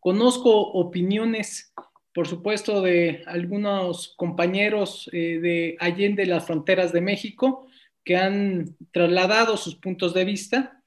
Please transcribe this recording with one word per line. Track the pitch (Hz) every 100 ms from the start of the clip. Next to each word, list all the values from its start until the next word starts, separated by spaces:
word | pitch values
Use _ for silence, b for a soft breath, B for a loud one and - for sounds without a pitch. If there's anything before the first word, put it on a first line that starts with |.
Conozco | 185 196 240 247 247
opiniones, | 214 196 185 175 180 180 208 226 220 208 - - - - _ _
por | - 165
supuesto, | 170 185 208 208 202
de | 185 175 170 151 -
algunos | 170 175 202 208 196 185 170 - -
compañeros, | 175 175 175 190 208 214 202 - -
eh, | 175 170 165
de | 170 170 165 165
Allende | 175 180 202 202 190
las | 170 -
Fronteras | 165 151 190 180
de | 170
México | 180 202 220 - 262 262 B B B _
que | - 180
han | 190 202 202 185 160 - -
trasladado | 175 170 180 185 214 226 208
sus | - 170
puntos | 190 185 180
de | 180 185
vista. | 202 - 247 269 -